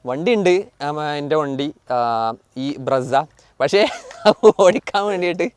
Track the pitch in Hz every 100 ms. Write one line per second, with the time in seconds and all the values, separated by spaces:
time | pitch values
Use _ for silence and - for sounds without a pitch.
0 | 127 135 180 226 180 180 196 _ 143 151
1 | 151 147 143 156 143 135 143 - _ 123
2 | 120 113 113 120 _ 127 139 135 127 131
3 | 131 135 156 _ _ _ 143 196 214 -
4 | - - 214 - 220 - 190 - - 202
5 | 208 190 175 175 170